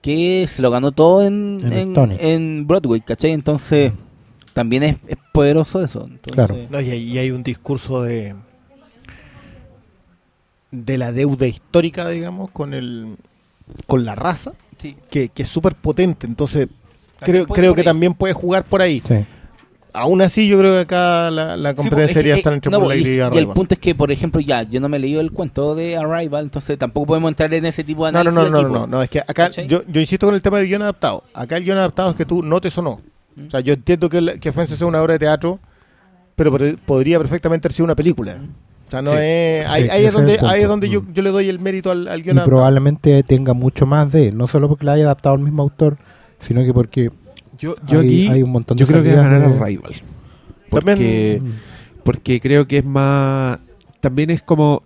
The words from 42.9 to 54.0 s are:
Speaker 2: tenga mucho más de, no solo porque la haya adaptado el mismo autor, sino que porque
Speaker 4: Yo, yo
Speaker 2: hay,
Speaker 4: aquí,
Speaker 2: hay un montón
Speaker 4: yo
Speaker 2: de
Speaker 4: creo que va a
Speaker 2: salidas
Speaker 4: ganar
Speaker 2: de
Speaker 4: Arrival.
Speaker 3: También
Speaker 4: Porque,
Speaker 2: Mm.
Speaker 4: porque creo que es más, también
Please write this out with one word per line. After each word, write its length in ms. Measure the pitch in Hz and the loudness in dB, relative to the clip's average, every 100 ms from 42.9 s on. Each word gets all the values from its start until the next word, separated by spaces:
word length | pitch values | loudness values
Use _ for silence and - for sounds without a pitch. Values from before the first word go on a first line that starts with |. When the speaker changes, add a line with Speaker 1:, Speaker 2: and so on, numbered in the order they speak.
| 147 151 139 | 2 4 4
Speaker 2:
tenga 300 | 135 131 131 | 4 2 2
mucho 340 | 123 127 - 135 | 0 -2 0 2
más 240 | 147 143 | 2 2
de, 200 | 156 120 | 4 2
no 140 | 107 123 | 0 -2
solo 200 | 151 143 | 0 0
porque 180 | 147 | 0
la 60 | 143 | 0
haya 120 | 151 | 2
adaptado 300 | 151 139 143 | 2 0 0
el 60 | 139 | 0
mismo 220 | 147 151 | 0 0
autor, 340 | 143 - 151 147 _ - _ _ | -2 0 0 0 _ -20 _ _
sino 240 | - 120 | -4 0
que 100 | 127 | 2
porque 380 | 123 113 131 117 - - - _ - | 2 0 -2 -2 -4 -20 -20 _ -12
Speaker 4:
Yo, 160 | 156 170 | -10 -10
yo 140 | 143 151 | 2 4
Speaker 2:
hay, 80 | 127 | 6
Speaker 4:
aquí, 200 | 170 185 | 4 4
Speaker 2:
hay 120 | 131 | 2
un 80 | 127 | 2
montón 260 | 123 117 120 | 0 0 2
Speaker 4:
yo 60 | 135 | 4
Speaker 2:
de 40 | |
Speaker 4:
creo 100 | 160 | 6
que 60 | 156 | 6
va 120 | 143 | 6
a 20 | |
Speaker 2:
salidas 160 | 139 139 | 6 6
Speaker 4:
ganar 140 | 143 117 | 4 2
Speaker 2:
de 40 | |
Speaker 4:
Arrival. 280 | 104 101 - | 0 -6 -10
Speaker 3:
También 1080 | - - - - - - - - 147 175 202 | -16 -18 -20 -20 -20 -20 -20 -4 0 2 2
Speaker 4:
Porque, 440 | 117 110 107 117 | 2 2 0 -2
Speaker 2:
Mm. 60 | 131 110 - - - - | -4 -10 -14 -20 -20 -4
Speaker 4:
porque 360 | - 120 - 123 | -4 -2 -2 -2
creo 260 | 131 143 131 | 2 2 4
que 100 | 143 | 0
es 60 | |
más, 760 | 139 139 139 139 135 135 127 110 - - _ | 0 0 2 2 0 -2 -4 -6 -12 -20 _
también 320 | _ | _